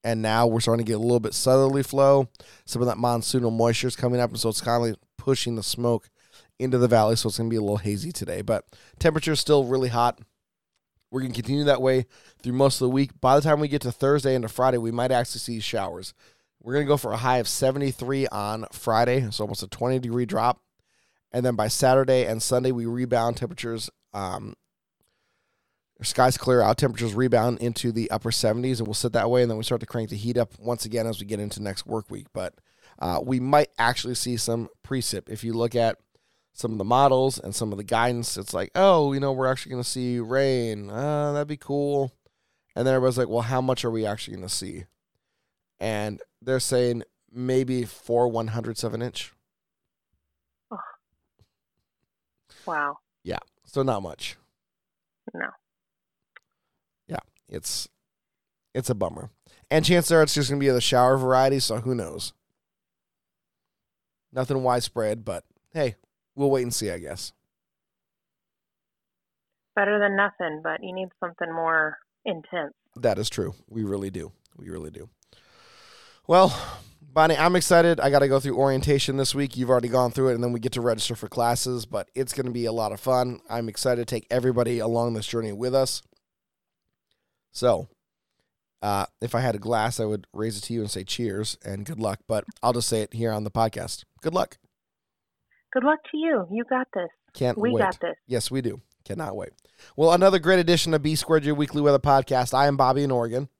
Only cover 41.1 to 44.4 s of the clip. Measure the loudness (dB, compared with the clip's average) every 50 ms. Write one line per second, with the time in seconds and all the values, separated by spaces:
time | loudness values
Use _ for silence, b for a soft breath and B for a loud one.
41.1 | -2 -2 -2 -2 -2 -4 -4 -6 -8 -12 -8 -4 -2 -2 0 0 0 0 -2 -2
42.1 | _ _ _ _ _ _ _ _ _ _ _ _ _ -2 0 2 2 4 2 2
43.1 | 2 2 -2 0 0 -2 -2 0 -2 -2 0 0 -2 -2 -2 -4 -2 -2 -2 -2
44.1 | -4 -6 -8 -12 -12 -12